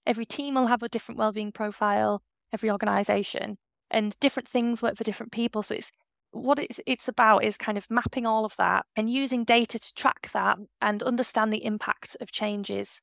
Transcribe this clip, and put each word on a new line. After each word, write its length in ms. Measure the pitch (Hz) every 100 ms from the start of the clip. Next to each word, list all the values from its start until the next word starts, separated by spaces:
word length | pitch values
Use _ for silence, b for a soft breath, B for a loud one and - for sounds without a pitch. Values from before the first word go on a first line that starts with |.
| -
Every 200 | 233 226
team 300 | - 285 269
will 120 | 247
have 160 | 233
a 60 | 233
different 280 | 226 - 240
well-being 360 | 220 214 208
profile, 680 | - 214 208 208 202 214 208 _ _ -
every 180 | 220 220
organization, 880 | 202 214 101 101 101 98 - - 104 _ _ -
and 300 | 220 214 -
different 300 | 277 - -
things 320 | 247 233 233
work 160 | 233 214
for 80 | 226
different 260 | 202 -
people. 320 | - 233 214
So 120 | 208 -
it's, 140 | - _ _ _ _
what 280 | 226 247 285
it's, 220 | - - -
it's 220 | 254 -
about 380 | 240 220 208 214
is 100 | 208
kind 200 | - 208
of 120 | -
mapping 360 | 226 - - 233
all 180 | 220
of 140 | 214 -
that 280 | 180 185 - -
and 120 | 220
using 360 | 254 269 247 233
data 340 | 233 233 226
to 140 | -
track 360 | - 277 - -
that 240 | 208 190 196 208 -
and 200 | 208 208
understand 520 | - 240 247 - 220
the 100 | 214
impact 540 | 226 214 - - - -
of 140 | 240
changes 680 | - 214 208 196 202 202 -